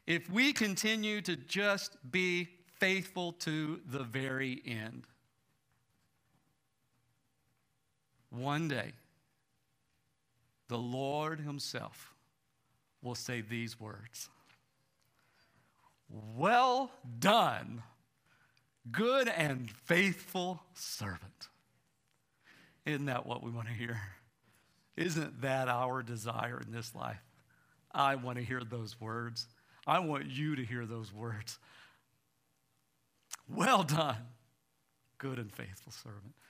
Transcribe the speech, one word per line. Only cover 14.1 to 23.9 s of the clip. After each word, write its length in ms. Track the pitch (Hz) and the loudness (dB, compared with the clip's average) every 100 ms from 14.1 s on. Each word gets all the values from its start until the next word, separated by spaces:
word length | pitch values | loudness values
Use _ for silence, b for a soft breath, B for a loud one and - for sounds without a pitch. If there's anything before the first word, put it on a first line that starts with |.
| - - - - _ _ _ _ _ _ b b b b b b b b b - | -14 -14 -18 -20 _ _ _ _ _ _ b b b b b b b b b -16
"Well 840 | 107 107 113 180 240 262 254 254 - 123 117 | -14 -8 2 6 8 8 4 0 -6 -12 4
done, 640 | 180 226 165 101 64 117 - - _ _ b b b b b _ 117 | 8 8 6 2 -4 -10 -12 -20 _ _ b b b b b _ -4
good 380 | 123 233 269 240 | 2 6 6 4
and 420 | 165 151 131 117 | 4 2 0 -4
faithful 960 | - - 175 196 170 - 185 180 180 - | -6 4 6 6 2 -4 -2 -2 -4 -12
servant." 760 | - - - 101 90 87 - - _ _ _ _ _ _ _ _ b b b b b 156 | -12 -10 -4 -4 -6 -10 -18 -20 _ _ _ _ _ _ _ _ b b b b b -4
Isn't 180 | 147 | -2
that 220 | 143 123 - | 0 -2 -2
what 160 | 120 | -6
we 80 | 117 | -4
wanna 240 | 117 110 | -6 -6
hear? 440 | 113 120 | -4 -4